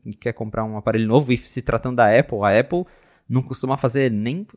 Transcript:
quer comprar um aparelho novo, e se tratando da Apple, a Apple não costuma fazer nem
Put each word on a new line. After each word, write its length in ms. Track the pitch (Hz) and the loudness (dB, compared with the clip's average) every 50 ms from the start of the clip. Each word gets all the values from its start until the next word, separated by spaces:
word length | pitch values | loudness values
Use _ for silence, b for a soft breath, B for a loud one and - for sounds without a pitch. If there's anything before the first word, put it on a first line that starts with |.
| _ 120 104 - | _ -16 -16 -8
quer 120 | - 120 110 | -8 -8 -6
comprar 300 | - 113 107 107 113 110 | -6 -8 -8 -6 -6 -6
um 140 | 110 107 107 | -6 -8 -4
aparelho 300 | - 117 110 113 113 107 | -4 -2 0 0 2 4
novo, 240 | 113 139 147 123 | 4 2 4 2
e 60 | 127 113 | 0 -2
se 260 | - - - 131 120 | -2 -8 -12 -8 -4
tratando 320 | - 120 117 - 127 127 | -2 -2 -2 -2 -2 2
da 240 | 120 117 107 110 123 | 4 4 6 6 4
Apple, 200 | 151 - - 107 101 | 4 2 -2 0 2
a 160 | 101 98 110 | 2 4 2
Apple 260 | 135 135 - 175 180 b b b b b b b b - | 2 0 -2 -4 -6 b b b b b b b b -4
não 140 | 120 127 | -2 -2
costuma 340 | 131 - 131 - - 131 131 | -2 -2 -6 -6 -4 -4 -2
fazer 360 | 131 - 127 117 139 135 127 | -2 -2 -2 0 0 0 0
nem 340 | 113 104 107 117 143 180 208 - - | 0 -2 -4 -4 -6 -6 -8 -12 -18